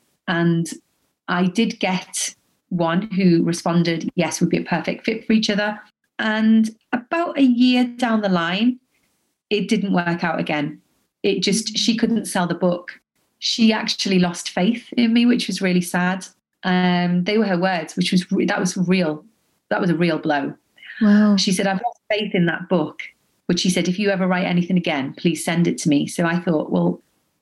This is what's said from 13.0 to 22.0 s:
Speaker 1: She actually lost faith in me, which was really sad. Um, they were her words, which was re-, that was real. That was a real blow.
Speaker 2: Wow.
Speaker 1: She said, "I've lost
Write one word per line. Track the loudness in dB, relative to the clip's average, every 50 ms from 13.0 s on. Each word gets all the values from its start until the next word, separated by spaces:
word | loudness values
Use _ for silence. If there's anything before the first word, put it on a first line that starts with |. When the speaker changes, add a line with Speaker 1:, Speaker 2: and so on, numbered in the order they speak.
| _ _ _ _ _ _ _ _
Speaker 1:
She | -6 -4 0 2 4 4 2
actually | 2 -2 -4 -4 -4 -2 0 2 2
lost | 2 0 -2 -6 -10 -8
faith | -4 -2 0 0 0 -2 -6 -10 -4
in | -2 0 2 4
me, | 4 4
which | 4 2 2 0
was | -4 -4 -2 0
really | 0 2 0
sad. | 0 0 -2 -2 0 -2 -2 -4 -8 -14 -20 _ _ _ _ _ -4
Um, | 0 0 2 2 2 2 2 2 2 0 0 0
they | 2 2 2
were | 2
her | 2 0
words, | 0 0 0 0 -2 -4 -6 -4
which | -4 -2 0
was | 0 0 0 0 -2
re-, | 0 0
that | 0 0 0
was | -2 -2 -2
real. | -2 0 0 0 0 0 0 -4 -6 -10 _ _ _ _ _ _ _ _ -4
That | -4 -2
was | 0 0
a | 0
real | 2 0 0 0 -2
blow. | -2 -2 -2 -2 -2 -6 -8 -12 _ _ _ _ -20 -16 -4 0
Speaker 2:
Wow. | 2 4 6 6 6 4 4
Speaker 1:
She | 2 2 0 0
said, | 0 0 0
"I've | -2 -2
lost | -4 -6 -8 _